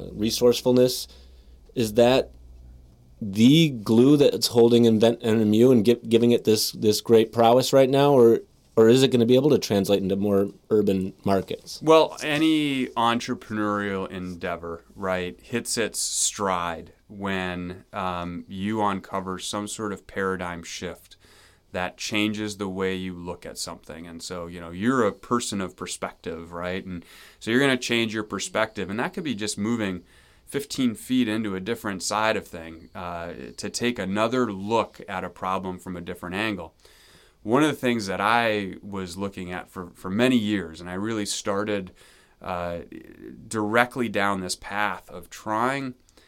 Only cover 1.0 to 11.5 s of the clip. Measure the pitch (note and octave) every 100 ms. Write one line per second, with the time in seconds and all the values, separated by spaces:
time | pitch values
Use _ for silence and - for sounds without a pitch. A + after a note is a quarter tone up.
1 | - - - - - - - - A2 G#2+
2 | A#2+ B2+ - - - - - - - _
3 | _ - G#2+ G2 A#2 D#3 D#3+ B2 G2+ A2+
4 | C3 D3 C#3 G#2+ - A#2+ A#2 A#2+ A#2 A2
5 | A2+ A#2+ A#2 A2+ G#2+ G#2+ B2 B2 G#2 A#2+
6 | A2+ A2+ A#2+ A#2 - G#2+ - - A2 G#2
7 | - A2+ A2+ A#2+ A2+ B2 B2+ C3+ C3 C3+
8 | C#3+ C#3 A#2 A2+ - _ _ - A2+ C3
9 | C3+ B2 A#2 B2+ C#3+ A#2+ - G2+ G2 G2+
10 | F#2+ G2 G#2 G2 G2+ - - G#2+ G2+ F#2+
11 | F#2+ - G2+ G2 F2+